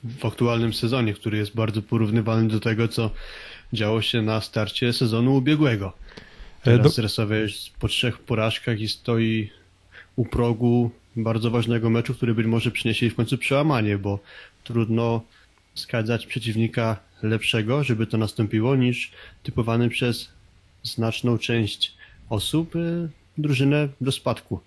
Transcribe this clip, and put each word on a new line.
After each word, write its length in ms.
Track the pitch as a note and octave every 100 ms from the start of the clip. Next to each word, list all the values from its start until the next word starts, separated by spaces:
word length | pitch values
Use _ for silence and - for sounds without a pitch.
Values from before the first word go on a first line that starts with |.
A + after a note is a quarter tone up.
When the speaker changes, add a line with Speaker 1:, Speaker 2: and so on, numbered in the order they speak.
Speaker 1:
w 220 | A#2 B2 A#2
aktualnym 480 | - A#2+ A#2 A2+
sezonie, 400 | G#2 A#2 B2+ A2+
który 240 | G2+ A2+ G#2+
jest 180 | G2+ A2+
bardzo 260 | A2 G#2+
porównywalny 640 | G#2 A#2 G#2+ A2+ A2 A2+ A2+
do 120 | A2
tego, 280 | A#2 A2 A#2
co 240 | - A2 - - - - - -
działo 280 | A2 G#2+ A2
się 200 | G#2 A#2+
na 200 | G#2+ A2
starcie 520 | - - G#2 - B2
sezonu 420 | A#2 A2+ A2+ B2 C3+
ubiegłego. 580 | C3 D3+ D3+ A2 F#2+ - - - - - - -
Speaker 2:
E, 20 |
Speaker 1:
Teraz 320 | - A#2+ C3 -
Speaker 2:
do- 60 |
Speaker 1:
Resowie 360 | G#2+ - G#2+ G#2+
jest 320 | G#2+ - - -
po 80 | A2+
trzech 300 | - B2 A#2+
porażkach 600 | - A2+ A2 A2 - A2
i 80 | G#2+
stoi 640 | - - A#2 A2+ A2+ G#2 - _ _ _ - - -
u 100 | A2
progu 680 | - A#2+ A2+ A#2+ A#2+ A#2 - _ A#2
bardzo 360 | A2+ A2+ A2+
ważnego 380 | A#2 A2 A#2 A2+
meczu, 240 | A2+ A#2
który 220 | B2+ A#2 A2
być 120 | A2+
może 240 | A#2 A#2
przyniesie 380 | - A#2 A2+ A#2
w 60 | A2+
końcu 220 | A#2 B2
przełamanie, 600 | - C#3 D3+ C3 G#2+ G2+
bo 220 | G2 G2+ - - - _
trudno 580 | - A#2 A2 A2+ A#2 A#2 A2+ _ _ _ _
wskazać 520 | - - A#2+ A2 A#2 -
przeciwnika 720 | - A2+ A2 A2+ - A2+ G#2+ _ _
lepszego, 600 | G#2+ A2 - A#2 G#2+ C#3
żeby 240 | C3+ A2 A2+
to 100 | A2+
nastąpiło, 580 | A2 - G#2 A2 A2+ C3+
niż 360 | B2 A#2+ - - - -
typowany 460 | - - A2+ A#2 A#2+
przez 400 | A#2+ B2 A#2 - - - _ _ _
znaczną 540 | - - A2+ A2+ B2 A2+
część 560 | - A#2 G#2+ - - - - - -
osób, 460 | A2 - D#3 E3 E3+
y, 340 | E3+ E3+ E3 - _ -
drużynę 500 | D3+ B2+ C#3 D3 D3 C3+
do 100 | B2+
spadku. 480 | C3 - A2+ - A2